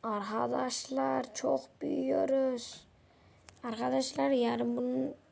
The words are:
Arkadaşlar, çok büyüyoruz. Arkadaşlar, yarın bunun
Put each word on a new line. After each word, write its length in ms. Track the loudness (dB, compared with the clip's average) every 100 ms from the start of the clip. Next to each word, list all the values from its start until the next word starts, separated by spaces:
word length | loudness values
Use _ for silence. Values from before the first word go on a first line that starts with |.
Arkadaşlar, 1300 | -4 -4 -2 0 0 0 0 -2 -2 0 2 0 -2
çok 480 | -2 0 0 -2 _
büyüyoruz. 1040 | -4 -2 2 2 2 2 2 -2 -6 -10 -18 _ -20 -20 -20 -20 -20 -12
Arkadaşlar, 680 | -8 -2 0 2 0 2 2
yarın 480 | 4 4 2 0 0
bunun 380 | 0 0 -2 -6 _